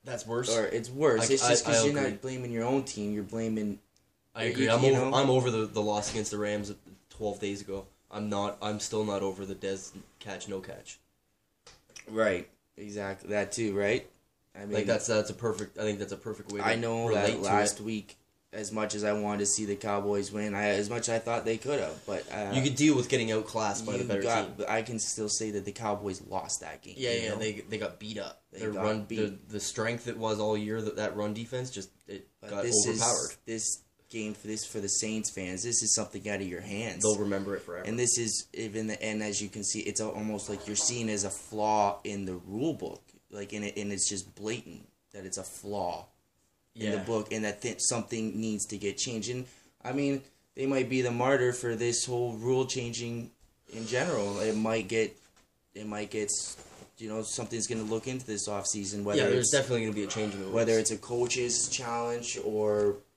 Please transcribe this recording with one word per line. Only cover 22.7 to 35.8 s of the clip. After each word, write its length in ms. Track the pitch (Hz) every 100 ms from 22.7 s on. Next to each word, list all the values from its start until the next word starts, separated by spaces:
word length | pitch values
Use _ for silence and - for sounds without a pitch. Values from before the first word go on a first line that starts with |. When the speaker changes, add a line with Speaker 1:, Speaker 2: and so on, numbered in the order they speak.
| 127
Speaker 1:
deal 200 | 151 135
with 120 | 123
getting 240 | 127 110
outclassed 540 | 110 107 113 107 101 -
by 60 |
the 60 | 98
Speaker 2:
you 40 | 95
Speaker 1:
better 160 | 101
Speaker 2:
got, 220 | 117 113 -
Speaker 1:
team. 80 | -
Speaker 2:
but 100 | -
I 120 | 110
can 160 | 110 113
still 320 | - - 104
say 220 | - 110
that 140 | 101 98
the 60 |
Cowboys 500 | 98 110 98 101 92 -
lost 340 | 95 80 -
that 200 | 82 73
game, 140 | - 131
Speaker 1:
Yeah, 140 | 123
Speaker 2:
you 100 | 117
Speaker 1:
yeah, 80 | 110
Speaker 2:
know? 40 | 101
Speaker 1:
they, 160 | 107 104 101
they 80 | 107
got 220 | 104 -
beat 180 | 107 104
up. 240 | 87 - _
Speaker 2:
They 100 | 95
Speaker 1:
Their 100 | 110
Speaker 2:
got 120 | 101
Speaker 1:
run, 200 | 107 107
Speaker 2:
beat. 140 | 104 113 104 95 -
Speaker 1:
the, 60 |
the 60 | 107
strength 480 | - - 113 117 120
it 100 | 110
was 220 | 110 107
all 180 | 107 107
year, 240 | 104 113
that, 140 | 110 -
that 200 | 107 98
run 200 | 104 107
defense 340 | 117 127 127
just, 200 | 101 95 _ -
it 200 | 98 - _
Speaker 2:
But 80 | 107
Speaker 1:
got 140 | 101
Speaker 2:
this 200 | 120 107 120
Speaker 1:
overpowered. 260 | 113 117 - -
Speaker 2:
is, 80 | - -
this 360 | 113 - - _ _ _
game 240 | 117 107
for 140 | 104 107
this, 180 | 107 -
for 140 | 110
the 100 | 98
Saints 400 | - 110 110 107
fans, 320 | - 92 95
this 220 | 117 117